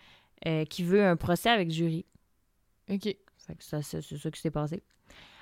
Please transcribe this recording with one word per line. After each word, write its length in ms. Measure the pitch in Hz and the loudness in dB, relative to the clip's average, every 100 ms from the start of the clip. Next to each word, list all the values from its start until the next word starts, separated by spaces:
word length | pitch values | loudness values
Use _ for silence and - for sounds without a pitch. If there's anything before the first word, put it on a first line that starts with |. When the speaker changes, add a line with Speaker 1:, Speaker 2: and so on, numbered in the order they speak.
| - - _ _ 170 | -20 -20 _ _ -2
Speaker 1:
euh, 180 | 160 | -2
qui 180 | 156 - | -2 -4
veut 220 | 175 202 202 | 2 6 6
un 80 | 165 | 4
procès 340 | - 175 233 | 2 2 4
avec 200 | 233 170 | 2 2
jury. 360 | 160 165 160 - _ _ _ _ _ _ _ - | 0 -2 -2 -8 _ _ _ _ _ _ _ -6
Speaker 2:
OK. 120 | 196 | -4
Speaker 1:
Fait 500 | 208 - _ _ - | -4 -6 _ _ -18
que 80 | 170 | -18
ça, 200 | - 151 | -8 -8
c'est, 180 | 147 160 | -6 -10
c'est 160 | 147 147 | -10 -10
ça 140 | 156 | -8
qui 100 | - | -6
s'est 100 | 160 | -4
passé. 320 | 147 147 170 - _ _ - - - | -2 -4 -6 -12 _ _ -20 -20 -20